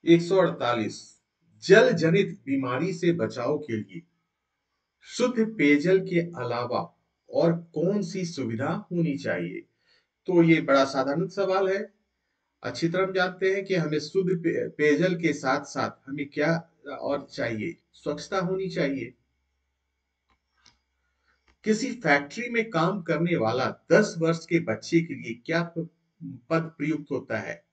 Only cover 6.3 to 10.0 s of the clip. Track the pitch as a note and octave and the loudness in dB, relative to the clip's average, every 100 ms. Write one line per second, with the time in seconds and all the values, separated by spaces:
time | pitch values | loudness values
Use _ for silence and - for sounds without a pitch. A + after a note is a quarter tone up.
6.3 | - A#2+ A#2+ A#2+ A#2 - _ _ _ _ | -6 -6 -4 -4 -4 -6 _ _ _ _
7.3 | C3+ E3 E3+ - D#3 E3+ G#3 E3+ F#3+ E3+ | 2 2 2 -4 -4 -2 -2 -4 -6 -8
8.3 | - A#2 A2+ C#3 G3+ - F3 E3 C3+ A2+ | -6 -6 -4 -4 -6 -6 -2 -2 -2 -4
9.3 | F2+ F2 F#2 - _ _ _ | -4 -6 -10 -16 _ _ _